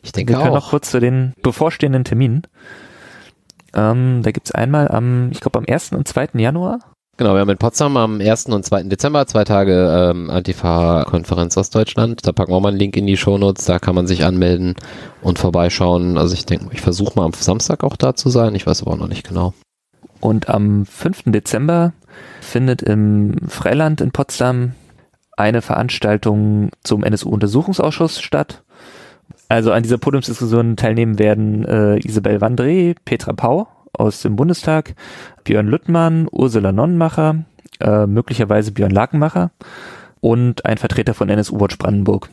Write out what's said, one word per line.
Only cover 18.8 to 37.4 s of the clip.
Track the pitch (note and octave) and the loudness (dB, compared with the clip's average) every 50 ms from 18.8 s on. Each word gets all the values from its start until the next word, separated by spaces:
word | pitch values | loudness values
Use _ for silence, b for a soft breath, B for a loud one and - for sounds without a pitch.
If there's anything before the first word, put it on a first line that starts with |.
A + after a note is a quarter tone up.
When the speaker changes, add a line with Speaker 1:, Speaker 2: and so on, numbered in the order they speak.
Speaker 1:
aber | - - D#2+ | -2 -6 -6
auch | |
noch | D#2 D#2 | -4 -4
nicht | E2 - - - | -6 -8 -8 -10
genau. | - F2+ F2 F2+ F2+ - _ _ _ _ _ _ _ _ _ - - _ _ | -6 -4 -2 -2 -2 -4 _ _ _ _ _ _ _ _ _ -20 -20 _ _
Speaker 2:
Und | - A2 A2 A2 - - | 0 0 0 0 0 0
am | A2 G#2+ G#2 G#2 G#2 G2+ G2 | 0 2 2 2 2 2 0
fünften | - - - - - - - - B2 | -2 -8 -6 -4 -4 -4 -2 -2 0
Dezember | G#2+ G#2 - - - A2 C3+ D#3 E3+ E3+ E3+ E3+ - _ B B B B B B B B | 0 0 0 -2 -2 0 0 2 2 4 2 2 0 _ B B B B B B B B
findet | B - - A#2+ C3 C3 B2+ - | B -4 -2 0 2 2 0 0
im | - - G#2+ G#2+ G#2+ G#2 G#2 G#2 G#2 G#2 - - - | 0 0 2 2 4 4 4 2 2 0 0 -4 -6
Freiland | - - - - F2+ A2 D3 D#3 D#3 D#3 D3+ | -8 -10 -4 0 0 2 2 2 0 2 0
in | D3 C3 | -2 -2
Potsdam | - - C#3 - - - - B2+ B2+ B2 B2 B2 B2+ b b b b b b b b _ _ _ _ | 0 -2 -4 -4 -2 -2 0 0 0 0 -2 -4 -6 b b b b b b b b _ _ _ _
eine | - G#2 G#2+ A#2 A#2 | 0 0 2 2 0
Veranstaltung | - - - - A#2 A#2+ - - - G#2+ G#2 G#2 - A2 G#2+ G#2+ G#2+ G#2+ G#2+ G#2 G#2 - - _ _ | 0 0 -2 -2 -2 -2 -4 -2 0 0 0 2 0 0 0 2 2 2 2 0 0 -2 -4 _ _
zum | - - G#2 G2+ | -2 0 0 2
N-S-U-Untersuchungsausschuss | G#2 G#2+ G#2 - G#2 G2+ G#2 G#2+ G2+ G#2 C3+ E3+ - F#3+ - - D3+ D#3 - E3+ D#3+ - - | 0 -2 -2 -2 -2 0 0 0 2 0 0 0 0 -2 0 0 -2 0 0 -2 -2 -2 -8
statt. | - - - D3 D3 - - - _ B B B B B B B B B B B B B - _ _ _ | -6 -4 -2 -2 -2 -4 -10 -20 _ B B B B B B B B B B B B B -20 _ _ _
Also | A#2 A2+ A2 A2+ | -2 0 2 2
an | F2+ A2+ A2 | 2 2 2
dieser | A2 B2 | 0 -2
Podiumsdiskussion | A#2 - D3 C#3 C#3 B2+ - A#2 - B2 A2+ A2 A#2 A#2 A#2 A2+ | 0 0 0 0 0 -2 -4 -6 -6 -2 0 2 2 2 2 0
teilnehmen | - - A2+ A2+ A#2 A#2 A2+ G#2+ G2+ | 0 0 0 0 0 0 0 2 2
werden, | G#2+ G#2+ G#2 G#2+ G#2+ G#2+ G#2+ G#2+ A2 | 2 2 2 2 0 0 0 -2 -2
äh, | - - A2 G#2+ G#2 G#2 | 0 0 2 2 2 2
Isabel | G#2 - - G#2+ G#2+ G2 G#2 G#2+ | 0 -2 -2 -2 0 0 0 0
Vandré, | G2+ G#2 A2 B2 A#2+ B2 C#3 E3+ F#3+ F3 E3+ E3+ _ _ | 0 0 0 0 0 0 0 2 2 2 0 0 _ _
Petra | - B2+ A2+ - - - | -6 -4 -4 -4 -6 -6
Pau | - - A#2 C3 F3+ A3+ - _ _ _ - - | -2 0 0 0 0 -2 -6 _ _ _ -18 -4
aus | - - A2 G2+ - | -2 0 0 -2 -2
dem | - - G#2 | -4 -2 0
Bundestag, | G2+ C#3 E3+ F3 - - D#3+ D#3 D#3 D3+ - - B B B B B B B B B B | 2 2 0 0 0 0 0 0 0 -2 -4 -14 B B B B B B B B B B
Björn | - G#2+ G#2+ G#2+ | 0 0 2 2
Lüttmann, | G#2 B2+ - _ - E3+ E3+ E3 E3 E3 D#3+ D#3+ - | 2 0 -2 _ 0 2 2 4 2 2 2 0 0
Ursula | - - C3 C3 A2+ A2+ G2+ F#2+ | 0 0 0 2 2 2 0 2
Nonnenmacher, | G2 G#2 C#3+ E3+ F3+ E3+ E3 D#3+ - - D#3 D#3 D#3 D#3+ | 2 2 2 2 2 2 2 0 0 0 0 0 0 -2